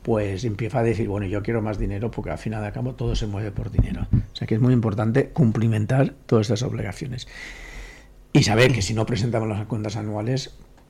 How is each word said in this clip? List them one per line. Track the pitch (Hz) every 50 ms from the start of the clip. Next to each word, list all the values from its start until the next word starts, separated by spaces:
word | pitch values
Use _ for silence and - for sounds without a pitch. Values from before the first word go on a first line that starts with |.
pues | - 120 113 107 104 98 98 92 120
empieza | 110 101 - 113 107 - 127
a |
decir, | 113 117 107 101 113
"Bueno, | 101 98 101 98
yo | 90 101 104
quiero | 104 117 117 113
más | 104 107 101 104
dinero", | 104 92 101 95 113 110
porque | - - - 87
al | 78 -
final | - 110 110 107 107
de | 104
cabo | 101 117 120 131 117
todo | - 120 117 110
se | - 113
mueve | 104 101 98 107 104
por | - - 110 -
dinero. | - - - - - - - - - - - -
O | -
sea | - -
que | - 113
es | 107
muy | 123 123
importante | 127 120 110 110 101 107 107 113 110 135 127 - -
cumplimentar | - 139 113 107 113 113 113 110 107 107 - 131 135 131 - - - -
todas | - 123 110 107
estas | 110 107 104
obligaciones. | 123 - 110 110 107 101 101 - 156 131 123 127 - - - - - - - - - - - - - - - - - - - - - -
Y | - 147
saber | - - 104 113 127 123 123
que | 101
si | 92 -
no | 110 110 110
presentamos | - 120 92 113 120 110 113 110 110
las | 104 104 104
cuentas | - 120 107 107 104 95
anuales, | 113 107 107 104 104 104 123 131 127 - - - - - - - - -